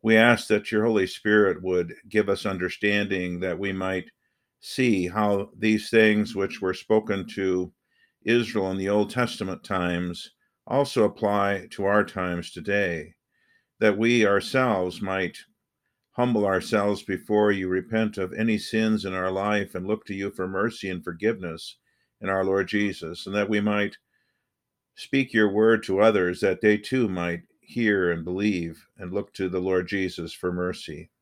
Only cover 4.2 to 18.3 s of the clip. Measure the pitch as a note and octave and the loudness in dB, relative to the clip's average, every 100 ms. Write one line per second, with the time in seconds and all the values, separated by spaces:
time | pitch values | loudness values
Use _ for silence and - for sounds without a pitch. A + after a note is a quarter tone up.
4.2 | _ _ _ _ - - B2+ G2+ F2+ F2 | _ _ _ _ -12 0 2 2 0 0
5.2 | G#2+ G2+ G2+ - G#2+ G#2+ - A2+ A2 G#2+ | 0 0 -4 -4 0 0 2 4 4 4
6.2 | G#2 G2 F#2+ - F#2+ F#2 - A2 G#2+ G2 | 0 -2 -4 -2 -4 -4 2 0 2 -6
7.2 | G2 - F#2+ F#2 F2+ _ _ _ _ _ | -6 -4 -2 -2 -4 _ _ _ _ _
8.2 | - A#2+ A2 A2+ F#2+ F#2+ F#2+ G#2 G#2 B2 | 0 0 2 -2 -2 -2 0 0 0 0
9.2 | A#2+ - F#2+ F#2 - F#2+ F2 F2 F2+ F2 | -4 -4 -8 -8 -4 -2 0 -2 -4 -8
10.2 | - _ _ _ - C3 C#3 - G#2 - | -14 _ _ _ -4 0 0 2 2 2
11.2 | G#2 G2+ G2 G2+ F2+ - G2 G#2 G2+ - | 0 2 2 0 -6 -4 2 2 2 -2
12.2 | F2+ F2 E2+ - E2+ G2+ G2 E2+ D#2+ _ | -4 -4 -8 -12 -2 0 0 -4 -10 _
13.2 | _ _ _ _ _ _ A2 G2+ A2+ A#2+ | _ _ _ _ _ _ 2 4 2 4
14.2 | G#2 G2+ - C3 B2+ G2+ F2+ F2 G2 F#2+ | 4 2 0 0 2 2 0 -4 -4 -2
15.2 | F#2 - - _ _ _ _ _ _ - | -2 -6 -20 _ _ _ _ _ _ -2
16.2 | B2 A#2 G2+ F#2+ F2+ A2 G2+ G2+ - F#2 | 0 2 2 2 2 0 0 -2 -4 -8
17.2 | - G#2+ G#2 G2+ F#2 F#2 F2+ A2 A2 G#2+ | 0 2 4 2 0 -2 -2 -2 -2 -2
18.2 | F#2 | -6